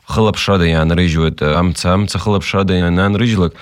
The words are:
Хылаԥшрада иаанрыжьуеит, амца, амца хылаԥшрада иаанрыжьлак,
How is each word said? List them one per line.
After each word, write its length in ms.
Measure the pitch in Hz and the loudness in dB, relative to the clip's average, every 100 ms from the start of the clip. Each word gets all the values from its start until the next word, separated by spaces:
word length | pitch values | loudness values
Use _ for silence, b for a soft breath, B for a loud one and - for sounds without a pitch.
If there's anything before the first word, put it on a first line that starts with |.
| - | -6
Хылаԥшрада 600 | - 110 95 - 98 85 | 0 0 0 0 0 2
иаанрыжьуеит, 760 | 80 80 85 87 80 80 - | 2 2 2 2 2 0 -2
амца, 520 | 76 76 90 80 90 | -2 0 0 -2 0
амца 240 | 92 101 95 | 0 -2 -4
хылаԥшрада 560 | 104 101 - 98 98 90 | -2 -2 -2 -2 0 0
иаанрыжьлак, 800 | 87 87 101 101 120 104 82 B | 0 0 0 0 0 0 0 B